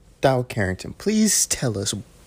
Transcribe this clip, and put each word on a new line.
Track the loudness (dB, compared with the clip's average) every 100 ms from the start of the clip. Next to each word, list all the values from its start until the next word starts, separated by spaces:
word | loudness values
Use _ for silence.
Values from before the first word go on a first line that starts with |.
| _ _
Dow | 2 2
Carrington, | 0 -2 -2 -2 -8
please | -8 -2 2 4 2 0
tell | -2 -2 -2
us, | -4 -6 -8 -20